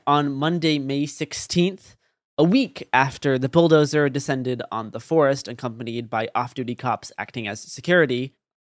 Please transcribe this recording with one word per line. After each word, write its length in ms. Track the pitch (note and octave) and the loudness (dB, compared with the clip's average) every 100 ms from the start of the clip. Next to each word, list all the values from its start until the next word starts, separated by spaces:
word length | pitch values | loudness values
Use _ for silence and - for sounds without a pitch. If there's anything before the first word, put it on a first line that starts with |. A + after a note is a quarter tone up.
| - | 2
on 240 | D3 C#3+ | 2 2
Monday, 480 | C#3 D3+ E3+ D#3 D3 | 0 0 0 0 0
May 260 | C3+ C#3+ D3 | -2 -4 -4
sixteenth, 880 | - D3+ - - F3 F3+ F#3+ - _ _ _ _ - | -6 -8 -8 -4 0 0 0 -16 _ _ _ _ 2
a 40 | |
week 460 | E3 B3+ B3 - - | 4 4 0 -6 -2
after 460 | C3 C3+ - D3 C3 | 2 2 0 0 0
the 100 | C3 | 2
bulldozer 640 | E3+ E3+ D#3 D3 D3+ C#3+ | 4 6 6 4 2 0
descended 540 | C3+ C#3+ C3+ B2+ B2 - | -2 -4 -4 -2 -6 -6
on 180 | A2 A2 | -8 -8
the 100 | A#2 | -10
forest, 480 | - E3 C#3 C#3 - | -2 2 4 2 -4
accompanied 640 | A#2+ B2+ A2+ A#2 A#2 A#2 | -8 -8 -8 -8 -8 -6
by 180 | A2+ A2+ | -4 -4
off-duty 400 | - B2 - A#2+ | -4 -4 -6 -8
cops 380 | B2 B2+ G#2+ - - | -4 -4 -4 -6 -12
acting 320 | G#2 B2 G#2+ | -10 -8 -8
as 120 | G#2+ | -8
security, 760 | - - E3 F3+ C#3+ B2 C3 _ _ _ | -12 -8 2 4 4 0 -6 _ _ _